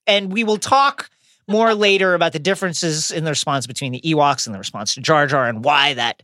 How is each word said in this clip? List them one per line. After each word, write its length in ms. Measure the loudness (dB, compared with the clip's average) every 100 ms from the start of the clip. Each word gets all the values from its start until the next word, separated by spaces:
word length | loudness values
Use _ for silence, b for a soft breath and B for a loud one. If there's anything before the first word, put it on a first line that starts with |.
| 0
And 260 | 0 0
we 120 | -2
will 140 | 0 -2
talk 520 | 2 2 2 -2 -12 _ _ _ -2
more 260 | 2 2
later 400 | 4 2 4 2
about 180 | 2 0
the 60 | -2
differences 720 | -2 -2 -2 -2 -2 -2 -4
in 140 | -4
the 60 | -4
response 360 | -4 -2 -2 -4
between 260 | -8 -8
the 80 | -6
Ewoks 440 | -2 2 2 2 -4
and 80 |
the 40 | -8
response 340 | -10 -8 -6
to 60 | -4
Jar 260 | 0 2 2
Jar 220 | 2 0
and 160 | -2
why 300 | 2 4 2
that 280 | 0 -4 -4